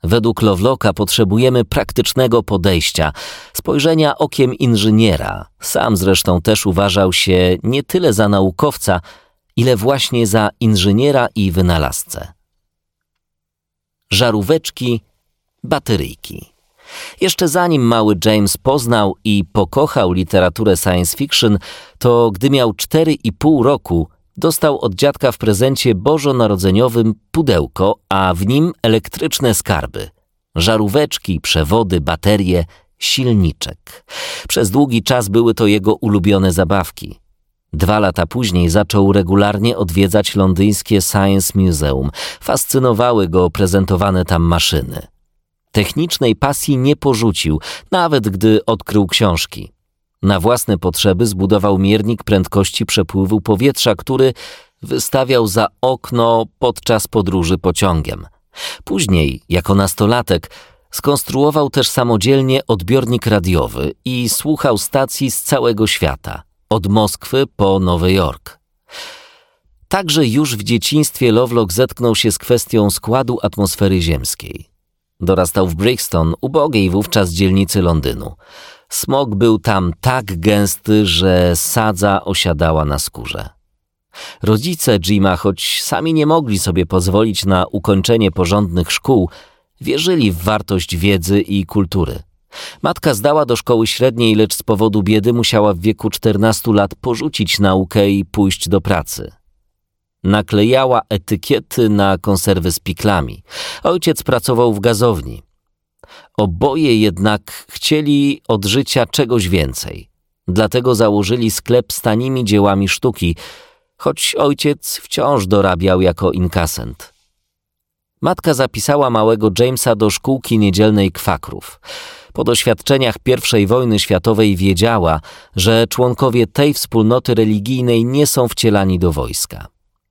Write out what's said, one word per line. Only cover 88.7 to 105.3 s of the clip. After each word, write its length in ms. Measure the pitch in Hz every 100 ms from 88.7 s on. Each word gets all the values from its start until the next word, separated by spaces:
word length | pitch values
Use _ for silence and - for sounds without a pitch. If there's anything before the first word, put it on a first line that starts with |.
| 87 85
szkół, 380 | - - 127 90 - - _ _ -
wierzyli 500 | 151 135 165 180 110
w 120 | 85
wartość 520 | 87 107 - 95 - 87
wiedzy 440 | 98 98 82 101
i 240 | - 98 90
kultury. 540 | 107 90 98 80 60 - _ _ - - -
Matka 320 | 143 170 160
zdała 320 | 113 127 151 139
do 100 | 120
szkoły 320 | - 120 110
średniej, 480 | - 123 117 117 107
lecz 180 | 107
z 100 | -
powodu 400 | - 104 110 107
biedy 300 | 98 107 104
musiała 400 | 120 110 113 104
w 60 | 87
wieku 300 | 101 104 107
czternastu 640 | - 113 101 113 110 -
lat 220 | 104 98 -
porzucić 640 | 127 113 147 - 95 -
naukę 500 | 101 95 92 113 101
i 160 | 101 98
pójść 440 | - 98 87 -
do 120 | 95
pracy. 500 | 87 90 76 - - - _ _ _ _ _ _ _ _
Naklejała 800 | 92 107 101 104 110 131 131 120 -
etykiety 800 | 104 - 101 - 143 - - 113
na 280 | 104 98 95
konserwy 540 | 104 95 - 92 82
z 80 | 80
piklami. 640 | - 87 107 95 65 52 - - - -
Ojciec 400 | - 180 165 147
pracował 500 | - 123 - 120 120
w 60 | 104
gazowni. 640 | 110 107 120 92 64